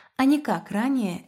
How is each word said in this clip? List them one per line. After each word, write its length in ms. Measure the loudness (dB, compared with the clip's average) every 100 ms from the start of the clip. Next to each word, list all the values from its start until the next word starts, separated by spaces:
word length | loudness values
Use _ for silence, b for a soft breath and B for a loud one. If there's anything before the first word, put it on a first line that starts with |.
| B 0
а 80 | 2
не 160 | 2
как 300 | 0 -4 -2
ранее 520 | -2 0 0 -2 -6